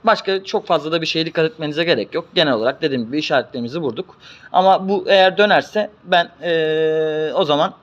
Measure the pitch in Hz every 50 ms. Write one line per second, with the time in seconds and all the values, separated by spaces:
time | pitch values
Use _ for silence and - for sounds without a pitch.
0 | - 226 214 - - 196 190 190 190 - - 208 - - 175 156 147 156 160 170
1 | 160 156 - 165 160 160 156 170 160 160 160 - 156 151 147 151 165 170 160 117
2 | 98 - - 160 170 _ - 180 160 147 127 107 110 127 139 - 160 151 135 123
3 | 113 110 135 151 151 - 156 131 113 - - 127 120 117 131 175 160 131 110 165
4 | 185 - - _ - - - - - - - 180 185 190 190 160 190 190 202 -
5 | - - 196 190 185 190 180 196 208 208 185 147 170 - - 214 208 - - _
6 | _ 180 185 175 170 - _ _ 151 175 165 165 156 156 156 156 160 156 156 160
7 | 156 156 151 156 156 151 123 170 190 147 147 143 165 190 - _